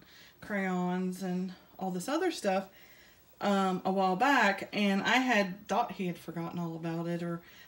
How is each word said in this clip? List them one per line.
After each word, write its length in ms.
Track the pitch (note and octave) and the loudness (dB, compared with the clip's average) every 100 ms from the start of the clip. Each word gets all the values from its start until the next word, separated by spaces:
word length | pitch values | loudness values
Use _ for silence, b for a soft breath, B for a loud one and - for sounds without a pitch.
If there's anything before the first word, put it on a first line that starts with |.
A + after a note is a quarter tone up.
| B B B B | B B B B
crayons 840 | - G3+ F#3+ F3+ F3+ F3+ F#3 F#3 | -6 -4 0 0 0 0 -2 -4
and 320 | F#3+ F3+ F#3 F#3 B B | -4 -2 -4 -8 B B
all 120 | F#3+ | -6
this 160 | F3+ F3+ | -4 -2
other 240 | D4+ F#4 | 0 0
stuff, 340 | - G3+ F#3+ F#3+ B B B B B B - | 0 0 0 -2 B B B B B B -4
um, 400 | G3+ G3 F#3+ F#3 | 0 2 2 0
a 80 | F#3+ | 0
while 240 | F#3+ F#3+ F#3 | 2 2 4
back, 540 | C4 C4+ G#3 G3 - | 4 6 4 2 -2
and 300 | - G3+ G3 | 0 2 2
I 140 | - A#3+ | 2 2
had 500 | B3+ A3 G3 F3+ - | 4 2 2 -2 -2
thought 260 | G3 A#3+ | 0 0
he 140 | - F3+ | -2 -4
had 100 | E3+ | -4
forgotten 420 | - E3 E3+ F3 | -8 -8 -6 -4
all 180 | E3+ E3 | -6 -4
about 300 | E3 E3 E3+ | -4 -4 -2
it, 140 | E3+ | -2
or 200 | E3+ E3+ B B | -4 -6 B B